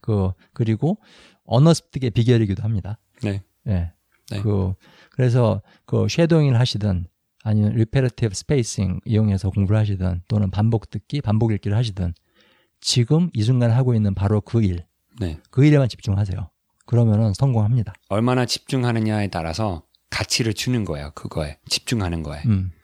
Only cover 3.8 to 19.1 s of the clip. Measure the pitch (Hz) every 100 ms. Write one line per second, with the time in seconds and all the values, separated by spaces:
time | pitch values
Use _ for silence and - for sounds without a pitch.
3.8 | 85 _ _ _ - 104 107 101 95 92
4.8 | _ _ _ - 127 123 113 101 - _
5.8 | - 117 104 - 170 165 143 120 123 107
6.8 | 104 90 87 _ _ _ 110 107 104 117
7.8 | 113 139 127 - 113 92 - 147 113 -
8.8 | 92 92 - 110 107 98 95 95 95 107
9.8 | 104 98 92 90 - 107 101 95 110 117
10.8 | - 107 _ 143 107 107 117 101 101 104
11.8 | 120 90 90 85 _ _ _ _ _ _
12.8 | - - 117 156 175 117 107 127 120 117
13.8 | 127 117 104 92 98 107 - 117 104 87
14.8 | - _ _ - 90 78 _ - 147 147
15.8 | 127 - - 98 101 92 87 _ _ _
16.8 | - 117 117 104 110 98 139 117 104 123
17.8 | 104 - _ 98 120 127 123 - - 135
18.8 | 123 113 110